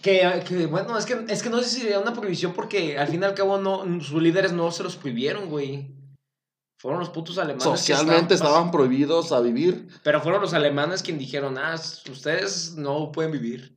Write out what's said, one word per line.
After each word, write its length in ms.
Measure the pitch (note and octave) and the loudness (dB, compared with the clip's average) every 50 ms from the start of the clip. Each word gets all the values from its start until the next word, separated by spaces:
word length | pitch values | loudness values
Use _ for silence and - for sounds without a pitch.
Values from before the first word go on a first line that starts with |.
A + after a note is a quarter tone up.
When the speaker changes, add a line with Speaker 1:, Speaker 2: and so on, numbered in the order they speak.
Speaker 1:
que, 420 | - G3 F#3+ F#3 F#3 F3+ F3+ E3+ - | 2 4 6 6 6 4 2 0 -2
que, 200 | - F3+ F3+ E3 | -2 -2 -2 0
bueno, 300 | D3 D#3 F#3 G#3+ A#3+ A#3 | 0 0 -2 -2 -2 -4
es 80 | G#3+ - | -4 -2
que, 180 | - B3 A3+ A3+ G#3+ | -2 -4 -4 -4 -4
es 140 | G3+ - | -4 -4
que 80 | - A#3+ | -2 -2
no 100 | A3+ A#3+ | 0 0
sé 80 | B3 - | 0 0
si 120 | A#3+ B3+ | -2 -2
sería 180 | A#3 G#3+ G3+ G3 | 0 0 0 0
una 140 | G3+ A#3 | 0 -2
prohibición 400 | A3+ A#3+ G#3 G3 F3 - F3 E3+ | -4 -4 -4 -4 -2 -2 -2 -4
porque 440 | E3+ - - - - G3 E3+ D3+ C#3+ C3+ | -4 -6 -6 -4 -2 -2 -2 -2 -2 -2
al 100 | D3 D3 | -2 0
fin 140 | D#3 E3+ | 0 0
y 20 | F#3+ | 0
al 100 | G3 G3 | 0 0
cabo 240 | G3 G3 G3 G3 G3 | 0 0 2 2 0
no, 240 | G3 F#3+ G3 F#3+ G3 F3+ F3 F3 | 0 0 -2 -2 -2 -4 -4 -4
sus 220 | D3 C3+ D3 D#3+ | -4 -2 0 2
líderes 300 | E3 E3+ E3 G3 F#3+ F#3 | 2 4 4 4 2 2
no 180 | F3 E3+ E3 E3+ | 0 0 -2 -2
se 120 | E3 - F#3+ | -2 -4 -8
los 120 | F3 F3 | -8 -8
prohibieron, 520 | - - C#3 A#2 A#2 C3 D3 F#3+ G#3 G3 E3+ | -8 -8 -6 -4 -2 -2 -2 -2 -4 -6 -6
güey. 420 | D3+ D3 C#3 C3+ C#3 C#3 C#3 - - - - - - _ _ _ _ _ _ _ _ _ _ _ _ _ | -6 -4 -4 -6 -6 -8 -10 -12 -16 -20 -20 -20 -20 _ _ _ _ _ _ _ _ _ _ _ _ _
Fueron 220 | - B2+ D3+ F3+ | -8 -6 -4 -4
los 100 | F3 - | -6 -6
putos 280 | - E3 E3 E3 E3+ F#3 | -8 -10 -10 -8 -4 -4
alemanes 260 | E3+ D3 C3+ B2+ - | -4 -4 -2 0 0
que 60 | D#3+ | 0
Speaker 2:
Socialmente 640 | - - - - C#3+ C#3 D#3 D#3+ E3 E3 E3+ E3+ G3 | 2 2 2 2 2 4 4 6 6 6 6 6 4
Speaker 1:
estaban 180 | F3 E3+ D3 | 4 6 6
pas- 40 | D3 | 6
Speaker 2:
estaban 140 | E3 F3 F3 | 6 4 4
prohibidos 600 | F3 D#3 C#3 B2+ B2+ C3+ C#3+ C#3+ E3 E3 D#3+ C#3 | 4 4 4 4 4 2 2 4 2 2 2 2
a 80 | D3+ B2 | 2 2
vivir. 480 | A#2+ A#2+ A#2 C3 D#3+ F3+ F3+ - - - - - - | 2 2 2 2 2 2 2 0 -4 -16 -14 -4 0
Speaker 1:
Pero 160 | D3+ D3+ D3 | 0 2 2
fueron 180 | C3+ E3 F#3 G3+ | 2 2 2 2
los 120 | G3 E3+ E3+ | 2 2 2
alemanes 480 | D#3 D3 C#3+ C#3+ C#3+ D3 D#3+ F#3 F#3+ | 2 2 2 2 0 0 0 -2 -4
quienes 180 | - F3+ E3 D3 | -4 -6 -6 -6
dijeron, 380 | C3 B2+ C#3+ C#3+ C#3 C#3 C3 C3 | -6 -6 -6 -4 -4 -4 -4 -4
"Ah, 160 | D3 D#3+ E3 | -4 -4 -4
s-, 340 | D#3+ - - - - - C#3+ | -6 -8 -10 -12 -14 -16 -16
ustedes 640 | C3 C3+ - D3+ D#3+ F3+ G3+ G3 F#3 F3 E3 E3 E3+ | -14 -6 -4 -2 0 0 -2 -2 -4 -6 -8 -8 -8
no 340 | D#3 C#3+ C#3 C#3 D3+ D#3 D3 | -6 -4 -2 -2 -2 -4 -4
pueden 220 | - E3 D#3+ D#3+ | -4 -4 -2 -2
vivir". 420 | D3+ C3 A#2 A2+ A#2+ C3+ - - _ | -2 -4 -4 -6 -8 -8 -12 -18 _